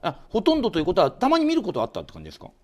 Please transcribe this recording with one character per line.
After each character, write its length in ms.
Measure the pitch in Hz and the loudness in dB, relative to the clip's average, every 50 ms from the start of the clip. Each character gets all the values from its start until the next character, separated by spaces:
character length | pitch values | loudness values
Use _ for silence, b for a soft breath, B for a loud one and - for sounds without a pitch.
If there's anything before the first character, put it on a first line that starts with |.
| - | -8
あ、 220 | 165 135 - - - | -8 -8 -8 -8 -6
ほ 140 | - 226 - | -4 0 2
と 120 | 339 320 | 2 2
ん 60 | 311 | 2
ど 100 | 240 220 | 2 0
と 80 | - 165 | 0 -2
い 40 | 151 | -2
う 20 | |
こ 80 | 160 180 | 0 2
と 80 | - | 2
は、 100 | 160 139 | 2 2
た 180 | - - 247 269 | 2 0 0 2
ま 100 | 320 330 | 2 2
に 80 | 311 | 2
見 80 | 302 330 | 2 0
る 80 | 330 214 | -2 -2
こ 100 | - 127 | -2 -4
と 80 | 123 | -4
あ 60 | - | -4
っ 40 | - | -4
た 120 | - - 78 | -6 -8 -12
っ 20 | |
て 80 | - - | -12 -14
感 100 | 82 78 | -18 -16
じ 40 | |
で 60 | 78 76 | -16 -18
す 60 | - | -18
か？ 120 | - - - _ | -20 -20 -20 _